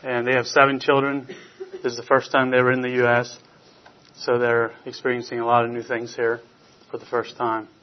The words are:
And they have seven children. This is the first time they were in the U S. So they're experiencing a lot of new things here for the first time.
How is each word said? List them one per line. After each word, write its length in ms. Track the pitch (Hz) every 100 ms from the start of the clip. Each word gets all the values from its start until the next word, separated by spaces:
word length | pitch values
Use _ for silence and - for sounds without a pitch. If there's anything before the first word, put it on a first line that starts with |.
And 220 | 135 123 120
they 60 | 127
have 120 | 120
seven 320 | 151 139 135
children. 480 | 143 139 135 139 123 - - - - -
This 80 | 131
is 60 | 117
the 60 |
first 280 | 117 135 -
time 180 | 139 127
they 120 | 127
were 100 | 127
in 80 | 127
the 120 | 127
U 160 | 127 120
S. 280 | 120 123 - _ _ _ _ - _ _ -
So 200 | - 120
they're 320 | 120 117 113 - -
experiencing 560 | 123 135 123 117 123
a 40 | 117
lot 200 | 120 117
of 60 |
new 120 | 120
things 320 | 113 120 120 -
here 240 | 117 117 - _ _ _ _
for 80 | 117
the 80 | -
first 300 | 120 113 -
time. 320 | 120 113 107 _